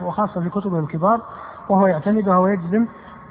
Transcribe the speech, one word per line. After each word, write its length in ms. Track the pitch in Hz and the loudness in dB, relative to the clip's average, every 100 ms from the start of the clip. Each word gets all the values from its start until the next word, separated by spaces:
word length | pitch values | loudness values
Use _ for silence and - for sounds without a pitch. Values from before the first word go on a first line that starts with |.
وخاصة 380 | 180 190 208 180 | -6 -2 -2 -2
في 100 | 175 | -4
كتبه 280 | 202 196 170 | -4 -2 -2
الكبار، 420 | 147 160 190 233 - - - - - | -4 0 2 2 -2 -16 -16 -10 0
وهو 180 | 196 196 | 4 4
يعتمدها 520 | 156 202 220 196 180 | 2 0 0 4 4
ويجزم 480 | 185 202 170 214 233 - - - - | 4 0 0 0 0 -4 -20 -18 -8